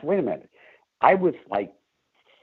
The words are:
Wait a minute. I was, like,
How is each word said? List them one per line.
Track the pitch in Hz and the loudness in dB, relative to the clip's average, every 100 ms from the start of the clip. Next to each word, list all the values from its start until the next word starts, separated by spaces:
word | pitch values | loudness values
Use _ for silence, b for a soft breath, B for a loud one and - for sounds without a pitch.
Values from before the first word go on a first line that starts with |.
Wait | 147 196 | -4 -2
a | |
minute. | 120 73 - b b b _ - | -2 -6 -12 b b b _ 0
I | 135 | 2
was, | 190 180 - - | 4 0 -4 -6
like, | 104 104 _ _ _ _ _ _ _ | -6 -6 _ _ _ _ _ _ _